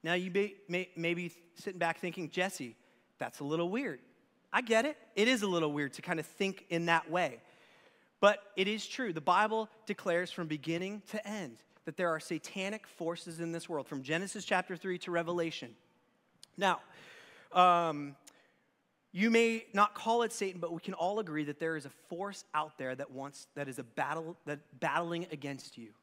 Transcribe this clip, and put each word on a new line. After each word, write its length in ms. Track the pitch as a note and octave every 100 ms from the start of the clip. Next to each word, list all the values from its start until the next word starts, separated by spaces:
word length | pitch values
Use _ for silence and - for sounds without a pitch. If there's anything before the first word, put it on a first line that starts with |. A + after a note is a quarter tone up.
Now, 100 | D#3+
you 180 | F3+ F#3
may, 240 | F3+ G3+ G3+ -
may, 220 | F3 F3+ -
may 180 | E3+
be 180 | F3 F3 - - -
sitting 240 | - F#3
back 200 | E3+ E3
thinking, 300 | F3+ E3 D#3
"Jesse, 460 | - F#3 - B2+ A2 _ _ _ _
that's 220 | A#2 -
a 40 |
little 260 | C#3+ D#3+ E3+
weird." 300 | A3 C4+ C3 - _ _ _ _
I 80 | G3+
get 240 | A#3+ A3 A3+
it. 120 | G3 - -
It 120 | A3
is 140 | B3+
a 60 | G3+
little 240 | F3 D#3
weird 220 | D3 C#3+
to 80 | -
kind 180 | - E3
of 60 | D3+
think 400 | - G3 F#3+ -
in 160 | E3+ E3+
that 260 | E3 D#3+
way. 280 | E3+ E3 A#2 - - - - - _ _ _
But 200 | G3+ G3+ - -
it 120 | G3
is 200 | G#3+ -
true. 260 | - A#3+
The 80 | D#3+
Bible 480 | D3 F3 G#3+ A3 G#3+ - -
declares 460 | G#3 G3 E3+ F3+
from 160 | - D#3+
beginning 560 | D3+ C#3 E3 F#3 G#3 -
to 160 | G#3+ G3+
end 300 | G#3+ D#3 A2 _ _ -
that 120 | D#3+
there 120 | F3
are 100 | D#3+
satanic 680 | - D#3+ - G3 F#3+ G#3+ -
forces 520 | - E3 E3+ - E3
in 120 | E3+
this 180 | E3 D#3+
world, 180 | D#3 C3
from 140 | C#3+
Genesis 440 | C3 D#3+ F#3+ G#3+ -
chapter 300 | F#3 F#3 F3
three 220 | G3 F3+
to 120 | -
Revelation. 640 | E3+ E3+ F3 E3 - B2 A2 _ _ _ _ _ _ - -
Now, 220 | G3 F3 - - - - - - -
um, 640 | F3+ F3+ F3 E3+ D3 C#3+ C#3 - _ _ _ _ _ _ _ _
you 180 | F3 A3
may 360 | A#3 A#3 A3+ -
not 220 | G3 G#3 -
call 280 | A3+ A#3
it 80 | A3+
Satan, 280 | - G3 F3+
but 140 | E3
we 60 | E3
can 140 | -
all 260 | F#3 F3 G#3
agree 240 | G3+ D3+ D3
that 140 | C#3+
there 160 | D#3+ D#3
is 100 | C#3
a 60 | - -
force 340 | F3 G3 G3 -
out 240 | D3+ D#3 -
there 160 | C3 C3
that 160 | C#3
wants, 360 | C3 C#3 C#3 - -
that 120 | C#3
is 120 | B2+
a 40 |
battle, 520 | A#2+ A2+ C#3 D#3 D#3+ - -
that 140 | D3 _ C3
battling 480 | D#3 D#3 E3+ E3+ F3
against 460 | D#3 C#3+ C3+ - -
you. 120 | A2+ G#2+